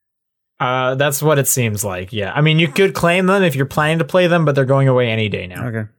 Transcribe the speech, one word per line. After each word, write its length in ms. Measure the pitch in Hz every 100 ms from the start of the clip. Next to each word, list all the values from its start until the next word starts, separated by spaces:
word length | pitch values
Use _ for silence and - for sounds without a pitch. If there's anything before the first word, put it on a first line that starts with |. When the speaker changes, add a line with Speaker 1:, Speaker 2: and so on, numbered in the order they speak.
| _ _ _ _ _ _
Speaker 1:
Uh, 360 | 127 127 127 131
that's 260 | 143 143
what 160 | 151 143
it 100 | 131
seems 380 | - 117 101 101
like, 260 | 90 95
yeah. 200 | 107 95
I 80 | 143
mean, 160 | 156 156
you 100 | 170
could 280 | - 196 196
claim 320 | 170 180 185
them 160 | 202
if 120 | 180 135
you're 120 | 135
planning 320 | - 151 165
to 60 | 151
play 200 | 185 175
them, 180 | 170
but 120 | 151 139
they're 100 | 131
going 220 | 135 135
away 240 | 127 120
any 180 | 110 107
day 160 | 95 92
now. 220 | 90 123
Speaker 2:
Okay. 160 | 110 107